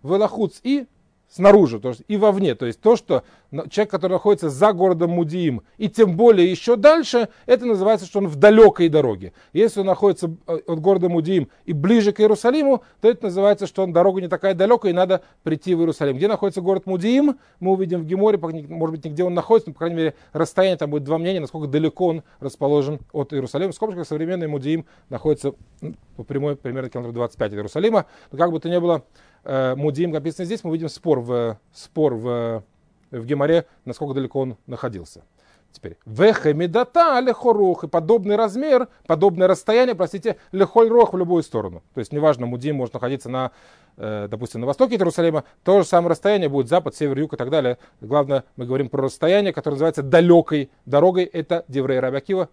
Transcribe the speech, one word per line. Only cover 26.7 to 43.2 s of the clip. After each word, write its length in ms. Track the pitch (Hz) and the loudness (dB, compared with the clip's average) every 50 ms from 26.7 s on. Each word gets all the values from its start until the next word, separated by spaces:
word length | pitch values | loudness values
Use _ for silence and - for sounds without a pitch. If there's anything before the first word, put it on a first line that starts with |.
| 123 135 127 120 | -8 -8 -10 -10
километр 240 | - 123 120 120 120 | -10 -12 -12 -10 -6
двадцать 240 | 120 120 117 - - | -6 -6 -6 -4 -6
пять 140 | 117 101 | -6 -6
от 60 | 104 101 | -4 -8
Иерусалима. 480 | 104 101 - 151 196 226 226 196 - _ _ _ _ _ | -10 -6 -6 -2 -2 0 0 0 -2 _ _ _ _ _
Но 60 | - 135 | -2 -2
как 120 | 170 175 | -2 0
бы 80 | 165 156 | 0 -4
то 100 | - 170 | -6 -2
ни 100 | 175 175 | -2 0
было, 260 | 170 175 165 139 - _ _ _ _ _ _ _ _ | 0 0 0 -2 -4 _ _ _ _ _ _ _ _
э, 300 | - 135 135 131 127 131 | -6 -4 -2 -2 -2 -2
Мудиим 360 | 139 147 151 135 147 175 170 | -2 -4 -4 -2 -2 -4 -4
написано 340 | 156 151 143 165 151 - 180 | -4 -6 -6 -8 -8 -8 -8
здесь, 200 | 170 226 - - | -8 -8 -8 -6
мы 80 | 170 | -6
видим 160 | 160 160 165 147 | -6 -6 -6 -8
спор 320 | - - - 170 143 127 | -12 -8 0 0 0 0
в, 380 | 117 120 123 120 117 113 107 _ _ _ | 0 -4 -4 -4 -4 -4 -6 _ _ _
спор 420 | _ - - _ - 160 156 135 120 | _ -20 -20 _ -4 0 0 0 0
в, 480 | 110 117 123 120 117 117 117 113 110 101 _ _ _ _ _ _ _ _ _ | -2 -6 -6 -4 -4 -4 -6 -6 -8 -12 _ _ _ _ _ _ _ _ _
в 140 | 131 120 113 | -14 -14 -8
Геморе, 400 | 120 147 135 139 156 165 170 165 _ _ _ _ | -6 -4 -2 0 0 0 0 0 _ _ _ _
насколько 300 | 131 120 - 151 143 131 | -14 -12 -10 -8 -8 -6
далеко 260 | 139 131 - - 135 | -6 -6 -6 -6 -6
он 160 | 131 131 110 _ _ | -6 -6 -8 _ _
находился. 560 | - 123 - - 123 104 90 80 - - 82 _ _ _ _ _ _ _ _ _ _ | -18 -14 -10 -10 -10 -10 -10 -16 -18 -20 -20 _ _ _ _ _ _ _ _ _ _
Теперь, 260 | _ - - 90 82 _ _ | _ -20 -18 -18 -18 _ _
вехемидата 1160 | 110 110 110 190 220 208 - - 151 147 151 180 180 160 240 247 - - 339 339 320 269 247 | -14 0 4 4 4 4 4 0 0 0 0 -2 -2 -2 -2 -2 0 2 2 2 4 2 0
лехорух, 640 | 254 254 226 - - 240 220 208 196 180 170 - - | 0 -2 -4 0 0 0 2 2 2 0 0 -2 -6
и 40 | 147 | -4
подобный 480 | - 165 156 165 233 226 185 208 208 | -4 -4 0 2 0 0 2 0 0
размер, 520 | 220 226 208 190 254 294 311 262 247 247 - _ _ _ | 0 0 -2 -2 -4 -2 0 0 0 0 -2 _ _ _
подобное 400 | - 165 151 190 202 165 185 185 | -4 0 2 2 2 2 4 2
расстояние, 480 | 185 180 - - - 220 240 254 247 220 | 2 2 0 0 0 2 2 2 2 0
простите, 420 | 165 185 - - 185 - - - - _ _ | -2 -4 -4 -4 -6 -6 -6 -6 -6 _ _
лехоль 360 | - 190 196 - - 226 226 220 | 0 0 0 2 4 4 4 6
рох 240 | 233 240 226 - | 6 4 4 4
в 40 | - | 2
любую 260 | 185 180 170 180 165 | -4 -2 0 0 -2
сторону. 400 | 151 - - 113 98 92 87 82 _ _ - | -2 -2 -6 -6 -6 -6 -12 -14 _ _ -10
То 60 | 131 | -10
есть, 120 | 107 - | -10 -8
неважно, 340 | 143 147 156 156 143 120 123 | -6 0 0 0 0 0 -4
Мудиим 300 | 120 123 120 131 151 147 | -8 -8 -8 -6 -6 -6
может 180 | 135 127 113 - | -6 -6 -8 -8
находиться 340 | 123 123 123 139 127 | -8 -6 -6 -6 -8